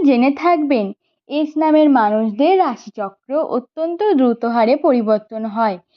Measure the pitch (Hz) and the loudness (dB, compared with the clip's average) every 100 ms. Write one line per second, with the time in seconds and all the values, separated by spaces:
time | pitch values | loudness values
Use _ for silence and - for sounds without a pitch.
0 | 294 240 262 277 330 339 294 262 196 - | 2 2 2 0 0 0 0 -2 -2 -10
1 | _ _ _ 285 302 302 311 302 302 262 | _ _ _ -6 -4 -2 2 4 4 4
2 | 208 214 220 202 302 381 330 220 - 220 | 2 0 -2 0 2 2 0 -4 -14 -12
3 | 196 - - 285 311 247 254 - 330 339 | -12 -12 -8 -6 -4 -6 -8 -8 -8 -2
4 | 427 302 254 233 233 233 220 302 330 247 | 0 2 2 0 -2 0 0 2 2 0
5 | 220 214 214 220 220 208 220 180 _ | 0 -2 -4 -12 -10 -4 -4 -4 _